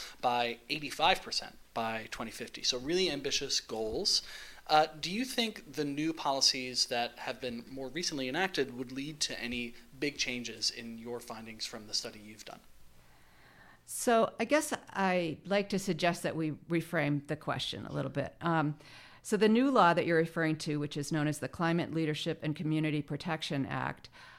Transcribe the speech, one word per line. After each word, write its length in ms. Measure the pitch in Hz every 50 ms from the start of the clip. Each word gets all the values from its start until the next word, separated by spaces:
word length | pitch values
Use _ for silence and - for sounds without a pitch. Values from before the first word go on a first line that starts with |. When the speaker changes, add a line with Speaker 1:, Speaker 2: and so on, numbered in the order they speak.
| - - - - -
Speaker 1:
by 340 | 127 120 120 120 117 117 - - -
eighty-five 500 | 147 156 147 135 - - 151 175 190 190
percent 380 | - 226 - - - - - - - - -
by 320 | 113 113 113 113 110 110 117 -
twenty 180 | - 117 110
fifty. 320 | - - 120 - - 120 117
So 160 | - - 123
really 320 | 127 143 170 185 190 175
ambitious 500 | 143 139 135 139 127 - 143 131 - -
goals. 640 | - - 120 110 113 110 110 143 196 - - - - - - - - - - - - -
Uh, 180 | 156 156 156 156 156 156
do 120 | 139 160 185
you 120 | 220 262
think 500 | 254 - - 233 220 208 - - - 131
the 100 | - 147
new 280 | 143 139 143 151 160 156
policies 760 | - - 151 139 135 131 - - 135 127 127 123 120 -
that 260 | - 131 120 120 117 - -
have 220 | - - 127 117
been 240 | - 123 117 117 - -
more 160 | 131 135 135
recently 420 | 131 127 165 180 - 160 139 131 127
enacted 480 | 131 165 190 185 185 - 135 123 120
would 140 | 117 131 123
lead 300 | 131 135 139 151 156 147
to 200 | - - 131 -
any 340 | 107 120 123 120 120 117 117 - - - - 135
big 180 | 147 147 143 -
changes 520 | - - 123 123 120 113 110 110 104 -
in 280 | - 120 117 117 113 113
your 220 | 113 120 120 120
findings 440 | 113 - 117 113 113 110 110 113 -
from 220 | - - 113 107
the 80 | 104 104
study 240 | - - 117 104 104
you've 260 | 104 104 107 110 -
done? 140 | - - - - - - - - - - - - - - - - - - - - - - - - - - - -
Speaker 2:
So 480 | - - - - 254 233 226 226 - - -
I 40 | 233
guess 280 | - 285 302 311 - - - - - -
I'd 460 | - 196 190 180 180 175 160 147 - -
like 220 | 175 196 208 196 202
to 100 | - 190
suggest 460 | 190 - 180 151 180 170 170 175 -
that 100 | 170 -
we 200 | 156 160 156 143 - - -
reframe 560 | 170 170 156 - - 165 147 147 147 143 143 -
the 80 | 151
question 500 | 151 - - 127 - - - - - 110
a 60 | - 139
little 180 | 147 139 135
bit. 240 | 131 143 - - - -
Um, 340 | - 170 165 160 151 151 147 - - - - - - - - - -
so 140 | - 220
the 120 | 196 220 214
new 220 | 220 233 262 277
law 240 | 262 240 185 170 170
that 100 | 170 -
you're 140 | 160 170 160
referring 380 | 165 165 - 170 165 156 156
to, 240 | 151 - 160 147 151
which 160 | 147 151 -
is 160 | 151 143 - 151
known 160 | 156 147 151
as 100 | 147 -
the 100 | - 143
Climate 460 | - - 175 165 165 170 147 - 151
Leadership 460 | 165 160 151 151 151 - 170 156 - -
and 140 | 156 147
Community 460 | - 180 151 156 156 156 156 147 151 143
Protection 640 | - 147 143 - 180 160 160 - - 170 139 131
Act, 420 | - - 131 131 139 139 - - - - - - - -